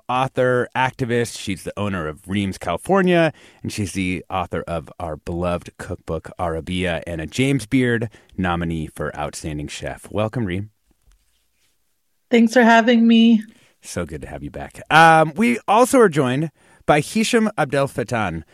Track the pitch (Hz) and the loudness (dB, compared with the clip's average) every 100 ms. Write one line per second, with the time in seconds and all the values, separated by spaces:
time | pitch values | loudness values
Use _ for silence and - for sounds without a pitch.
0 | - 127 131 - 127 123 117 - 127 - | -6 -2 -2 0 0 0 -2 -2 -2 -2
1 | 120 120 117 - - 92 - - 104 95 | -2 -2 -2 -6 -8 -8 -8 -8 -6 -4
2 | 78 73 87 101 98 - 90 85 - 190 | -6 -10 -6 -4 -2 -4 -6 -6 0 2
3 | 180 170 160 - - _ 110 - 95 98 | 2 2 0 -2 -16 _ -10 -6 -6 -4
4 | 92 90 - 95 85 90 - 82 65 - | -4 -4 -6 -8 -6 -8 -6 -10 -10 -12
5 | 85 76 - 85 87 87 - - - 87 | -12 -10 -8 -6 -4 -6 -8 -16 -12 -12
6 | - 80 - - 87 80 78 90 90 82 | -8 -10 -10 -8 -6 -6 -6 -4 -4 -4
7 | - 82 78 - 135 139 104 131 123 117 | -6 -10 -8 -2 0 -2 -2 0 0 0
8 | 117 - _ - 90 85 85 82 78 - | -4 -10 _ -4 -2 -2 -4 -6 -8 -8
9 | 76 - 73 - 82 73 73 - 71 64 | -8 -6 -8 -8 -10 -10 -10 -10 -12 -12
10 | - 101 107 123 101 90 107 _ _ _ | -8 -6 -4 -4 -4 -6 -8 _ _ _
11 | _ _ _ _ _ _ _ _ _ _ | _ _ _ _ _ _ _ _ _ _
12 | _ _ _ 233 226 254 226 226 220 233 | _ _ _ 4 4 6 6 6 6 4
13 | 233 226 226 220 - _ _ _ - - | 6 6 6 4 2 _ _ _ -10 -8
14 | 87 - - 71 73 - - - - 156 | -6 -8 -12 -12 -12 -12 -14 -16 4 6
15 | 165 160 160 185 233 233 - 214 254 269 | 8 8 4 0 0 0 2 2 4 4
16 | 208 147 127 131 160 - _ _ - 151 | 4 2 0 -2 -4 -8 _ _ 0 2
17 | - 214 214 233 220 - 143 139 139 139 | 2 -2 2 2 0 -2 -2 0 -2 -4
18 | 113 117 98 82 - | -4 -4 -4 -6 -10